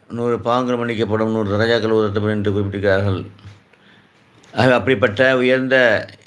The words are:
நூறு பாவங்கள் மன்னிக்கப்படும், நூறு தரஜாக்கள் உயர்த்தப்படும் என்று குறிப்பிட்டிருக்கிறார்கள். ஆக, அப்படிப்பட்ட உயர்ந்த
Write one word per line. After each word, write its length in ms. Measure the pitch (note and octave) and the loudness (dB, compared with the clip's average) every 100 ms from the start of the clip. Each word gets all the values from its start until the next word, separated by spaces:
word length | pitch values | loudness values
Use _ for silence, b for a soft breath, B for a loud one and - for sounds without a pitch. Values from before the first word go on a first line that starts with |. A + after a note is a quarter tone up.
| _ | _
நூறு 320 | A#2 A#2+ A2+ | -6 -4 -2
பாவங்கள் 360 | A#2 B2 B2 A#2+ | -2 -2 0 -4
மன்னிக்கப்படும், 560 | A#2 A2 G#2+ A2 A2 | -4 -2 -2 0 0
நூறு 260 | A2 G2+ G#2 | -2 -2 0
தரஜாக்கள் 320 | A2+ A#2 A2 | 2 0 2
உயர்த்தப்படும் 460 | A2 G#2+ G#2 G#2 G#2 | 0 0 0 -2 -2
என்று 160 | G#2 | -2
குறிப்பிட்டிருக்கிறார்கள். 760 | G2+ G2 G2+ G2 F#2+ G2 F2+ E2 - - - _ b b b b b _ _ - | -2 -4 -2 0 2 0 -4 -6 -16 -20 -20 _ b b b b b _ _ -10
ஆக, 200 | - B2+ | 0 2
அப்படிப்பட்ட 640 | A#2+ A2 A#2+ A#2+ G#2 C3 C3 | 2 2 0 0 2 2 2
உயர்ந்த 680 | B2+ C3 C3 C3 A#2+ F#2+ - - | 2 2 2 2 4 2 -2 -16